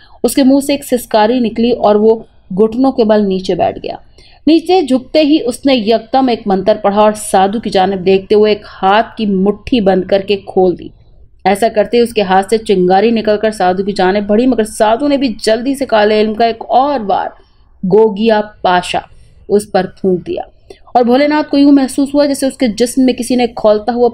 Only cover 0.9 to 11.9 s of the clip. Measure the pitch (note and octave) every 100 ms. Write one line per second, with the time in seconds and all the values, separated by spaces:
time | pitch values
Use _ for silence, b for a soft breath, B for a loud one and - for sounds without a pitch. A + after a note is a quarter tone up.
0.9 | B3 - A3 G#3+ B3+ A3+ A#3 A#3 B3 G#3
1.9 | G#3 A3 A3+ - _ _ F#3 A3 A#3 C4+
2.9 | C4 A3 G#3+ G3 F#3+ F#3 F3 F#3 - -
3.9 | - b b b b - D#4+ E4 F#4 C#4
4.9 | B3+ - D#4 D4 D#4 A#3 A#3+ C#4 C4 G3+
5.9 | A3 A3 C4 C4 A3+ G3+ F#3+ G3 G#3+ G3+
6.9 | G3+ G#3+ G#3+ - G3 G3 A3 A3 F#3+ F#3+
7.9 | G3 F3+ F#3+ F#3+ G#3 G#3+ G#3 - - F#3+
8.9 | G#3 A3+ - G#3+ F#3+ G3 G#3 - B3 G3
9.9 | F#3 F#3 G3 G3 G3+ - - F#3 E3 -
10.9 | - - - - _ F#3+ G3+ A3+ A3 G#3